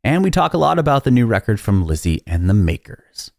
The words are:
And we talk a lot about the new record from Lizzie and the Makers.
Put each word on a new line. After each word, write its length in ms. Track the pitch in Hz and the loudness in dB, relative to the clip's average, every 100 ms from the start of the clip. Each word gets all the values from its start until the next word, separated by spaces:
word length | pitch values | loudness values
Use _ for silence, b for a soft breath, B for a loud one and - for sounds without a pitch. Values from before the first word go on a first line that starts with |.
And 200 | - 165 | 0 0
we 60 | 190 | 0
talk 240 | 180 160 | 0 0
a 60 | 170 | 0
lot 180 | 151 165 | 0 0
about 260 | 151 139 | 0 0
the 60 | - | 2
new 160 | 123 117 | 2 2
record 340 | 104 - 107 | 0 -2 -4
from 240 | - 98 85 | 0 0 0
Lizzie 340 | 78 87 80 - | -2 -2 -4 -2
and 200 | 85 87 | -2 2
the 60 | |
Makers. 760 | 104 85 71 - - _ - - | 2 2 -2 -10 -20 _ -20 -20